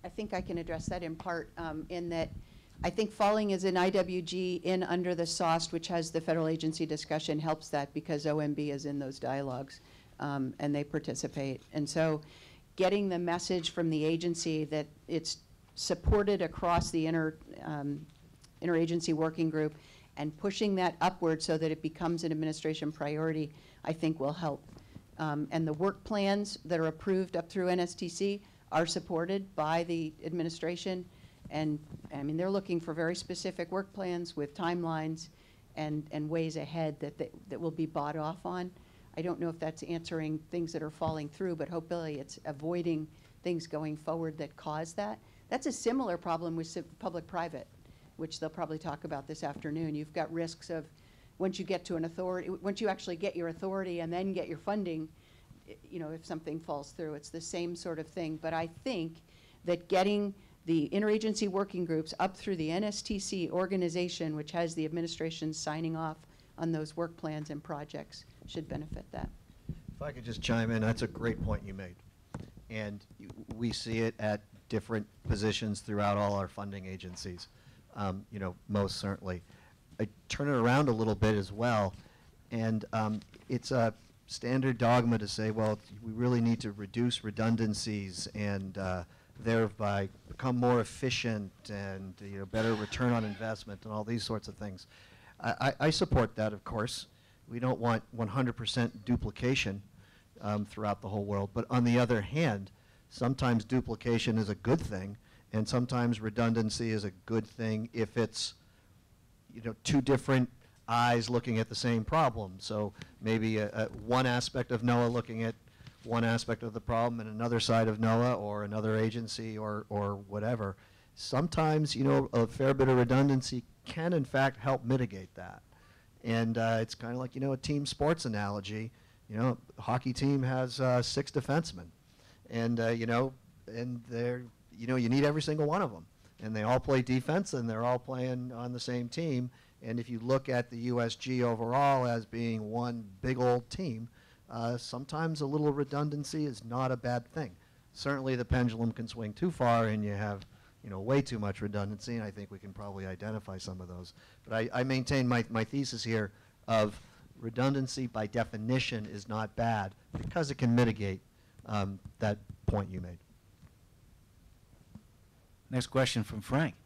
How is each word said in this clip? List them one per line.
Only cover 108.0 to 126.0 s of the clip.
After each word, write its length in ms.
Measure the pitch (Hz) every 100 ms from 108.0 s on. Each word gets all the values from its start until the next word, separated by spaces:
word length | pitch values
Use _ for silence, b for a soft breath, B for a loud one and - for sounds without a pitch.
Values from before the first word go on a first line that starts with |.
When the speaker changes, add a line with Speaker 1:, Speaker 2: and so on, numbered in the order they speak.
| 107 120
Speaker 2:
it's, 380 | 110 - - - b b b b b - - - _
you 80 | 117
know, 140 | 113 110
two 180 | - 147
different 480 | 127 131 - 131 123 - b b -
eyes 420 | 117 120 120 110
looking 300 | 120 123 113
at 100 | 110
the 60 | 110
same 280 | 123 117
problem. 520 | 110 160 143 113 98 95
So 340 | - 107 104 B B B
maybe 360 | 110 113 110 110
a, 120 | 104
a, 160 | 110 110 113 107
one 200 | 123 127
aspect 460 | 123 - 131 120
of 100 | 120
noaa 300 | 120 120 120
looking 320 | 120 113 113
at 100 | 113 110 - B B B
one 200 | 117 117
aspect 400 | 113 117 - 113
of 100 | 117
the 60 | 107
problem 400 | - 117 120 117
and 100 | 110
another 300 | 107 117 117
side 280 | - 113 113
of 80 | 107
noaa 400 | 113 113 123 117
or 240 | 104 104
another 320 | 104 107 110 110
agency 600 | 110 117 113 - 113 107
or, 280 | 107 104 104
or 260 | 104 101 101
whatever. 600 | 95 104 107 117 101 95 b b b -
Sometimes, 800 | - 131 165 - 160 156 151 110
you 80 |
know, 260 | 135 139 135
a 160 | 120 113
fair 260 | - 135
bit 140 | 135 131
of 100 | 127
redundancy 640 | 120 131 139 135 - 127 - -
can, 300 | - - 170
in 100 | 175
fact, 340 | 131 131 135 -
help 280 | 135 131 117
mitigate 480 | 131 120 95 92 -
that. 260 | 87 98 - b b b